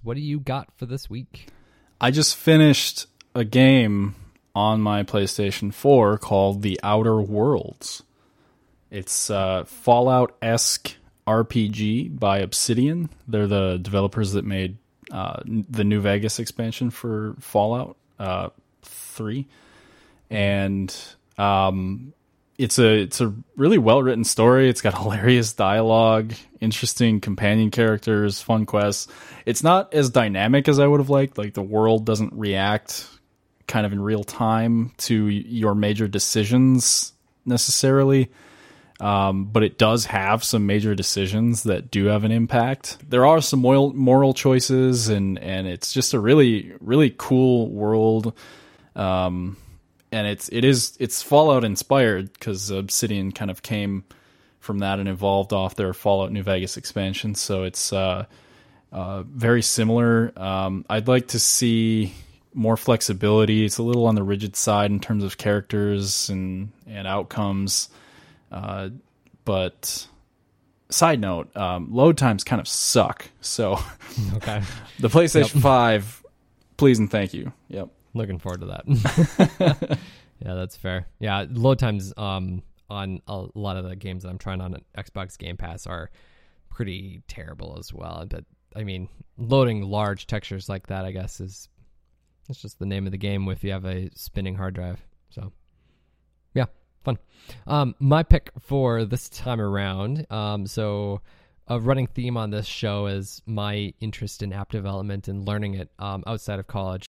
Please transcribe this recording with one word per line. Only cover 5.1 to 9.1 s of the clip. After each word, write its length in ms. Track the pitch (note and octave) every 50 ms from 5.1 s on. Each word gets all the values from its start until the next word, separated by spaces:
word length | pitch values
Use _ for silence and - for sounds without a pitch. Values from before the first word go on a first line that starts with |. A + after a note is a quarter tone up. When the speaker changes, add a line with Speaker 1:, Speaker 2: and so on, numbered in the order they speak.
| - G#2 G2 F#2+ - - G#2 G2 G2 - - G2+ G#2+
Speaker 2:
four 460 | - - C#3 C#3+ B2+ A2 G2+ G#2+ G#2
called 440 | - - A2 G2 G2 G2 G2+ G2+ G#2
The 180 | G#2 F#2 - -
Outer 380 | G2+ G#2 A2 A2 A2+ A2 A2
Worlds. 840 | G#2 F#2+ G#2 G#2 A2 C#3+ C#3+ G#2 - - - - - - - - - _ _ _ _ _ _ _ _ _ _ _ _ _ _ _ _ _
It's, 400 | - G2+ F#2 -